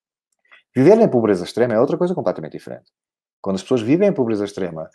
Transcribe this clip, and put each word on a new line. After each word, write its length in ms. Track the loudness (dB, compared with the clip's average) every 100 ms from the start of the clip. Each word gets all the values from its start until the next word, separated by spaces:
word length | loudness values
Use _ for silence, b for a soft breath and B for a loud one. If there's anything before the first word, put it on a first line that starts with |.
| _ _ _ _ b b _ 2
Viver 240 | 6 6
em 100 | 4
pobreza 340 | 2 2 0
extrema 300 | -2 -2 0
é 60 | 2
outra 180 | 0 0
coisa 160 | -2
completamente 380 | -2 -4 -6 -10
diferente. 400 | -16 -16 -18 _ _ _ _ _ _
Quando 140 | -8 -8
as 80 |
pessoas 180 | -2 -2
vivem 280 | 0 2 2
em 40 |
pobreza 320 | 0 -2 -2 -4
extrema, 440 | -6 -10 -10 -14